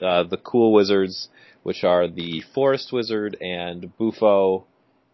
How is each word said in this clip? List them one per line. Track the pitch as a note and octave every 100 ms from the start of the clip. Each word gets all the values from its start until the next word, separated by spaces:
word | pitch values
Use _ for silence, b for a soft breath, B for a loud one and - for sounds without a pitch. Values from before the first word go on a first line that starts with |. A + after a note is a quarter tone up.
uh, | F#2 F2
the | F2 F#2
Cool | - B2 A2+
Wizards, | G#2+ G2 G2+ F#2+ F#2 - b b b
which | F#2 F#2
are | F#2 F2+ F2
the | F2 E2+ D#2+ -
Forest | - C3+ C3+ -
Wizard | B2+ A2 A2 G#2 F#2+
and | F2+ F2 F2 F2 F2+ -
Bufo | A2+ - A2 G2+ F#2+ F#2 - _ _ _ _